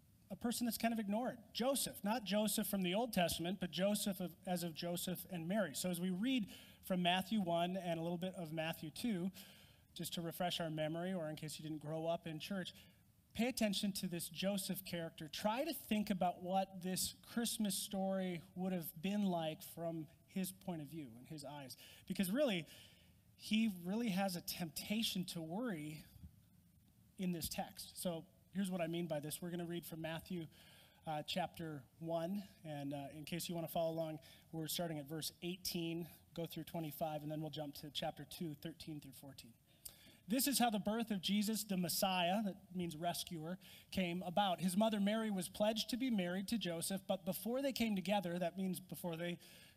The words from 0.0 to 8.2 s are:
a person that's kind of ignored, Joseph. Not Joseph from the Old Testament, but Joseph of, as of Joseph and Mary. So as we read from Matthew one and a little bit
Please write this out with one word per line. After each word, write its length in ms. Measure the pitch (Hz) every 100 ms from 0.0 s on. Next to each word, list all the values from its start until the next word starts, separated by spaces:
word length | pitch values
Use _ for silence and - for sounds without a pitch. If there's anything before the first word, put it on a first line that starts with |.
| - - -
a 60 | 185
person 280 | 240 - 240
that's 120 | -
kind 160 | 226
of 60 | 226
ignored, 360 | 202 214 247 - -
Joseph. 500 | - 254 277 - -
Not 220 | 202 247
Joseph 440 | 185 208 214 - 202
from 140 | 196
the 120 | 175
Old 180 | 196 247
Testament, 460 | 196 165 - 170 202
but 120 | 170
Joseph 500 | 156 202 208 208 185
of, 100 | 170 - 185
as 180 | 180
of 100 | 170
Joseph 520 | 156 175 175 185 170 -
and 200 | 180 165
Mary. 220 | 214 160
So 160 | - 180
as 100 | 170
we 120 | 185
read 360 | 180 254 254 185 - - - -
from 160 | 180
Matthew 400 | 175 185 - 220
one 340 | 175 170 175 185
and 240 | 175 165
a 40 |
little 140 | 170
bit 180 | 175